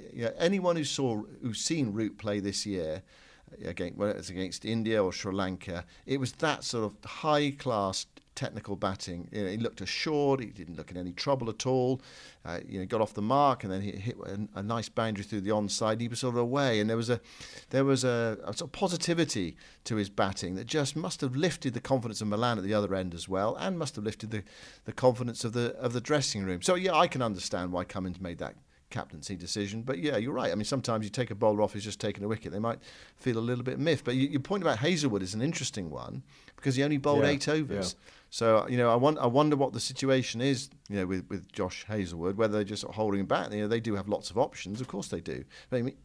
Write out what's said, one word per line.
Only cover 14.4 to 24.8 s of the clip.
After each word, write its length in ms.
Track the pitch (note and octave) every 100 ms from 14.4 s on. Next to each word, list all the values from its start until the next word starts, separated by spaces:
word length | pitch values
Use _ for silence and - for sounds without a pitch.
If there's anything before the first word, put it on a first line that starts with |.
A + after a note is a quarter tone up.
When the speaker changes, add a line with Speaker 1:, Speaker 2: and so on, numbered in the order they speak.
| G#2 G2
Speaker 1:
a 20 |
nice 280 | G#2 A#2 G#2+
boundary 340 | - A2+ G2+
through 160 | G2+ G#2+
the 120 | G2
onside. 500 | G#2+ G2+ - A2 A2+
He 80 | A#2+
was 100 | A#2
sort 160 | B2+ A#2+
of 60 |
away, 400 | A#2+ C#3 C#3 G#2+
and 80 | G#2+
there 80 | A2+
was 120 | A#2
a, 120 | A#2 - - - - -
there 160 | C3+ C#3
was 180 | C3
a, 340 | B2+ A#2+ A#2 G#2+
a 40 | -
sort 200 | - E3+
of 40 |
positivity 800 | - F#3 E3 - E3+ D#3+ A2+ E2+ - - - -
to 100 | A2
his 140 | G2
batting 460 | - G2 F#2+ F2 F#2+
that 120 | A#2
just 300 | D#3 C#3 D3+
must 240 | F3+ -
have 160 | C3+ C3
lifted 360 | E3+ - C3+
the 60 | A2+
confidence 400 | - C3+ A2+ G#2
of 80 | G#2+
Milan 300 | G#2 A#2+ A2
at 80 | F#2
the 80 |
other 200 | G#2+ G2+
end 200 | F#2+ F#2
as 160 | E2+ F#2
well, 260 | F#2 G#2+ -
and 240 | F#3 F3
must 160 | D3 -
have 80 |
lifted 280 | G#2+ - G#2+
the, 120 | A2 - - - -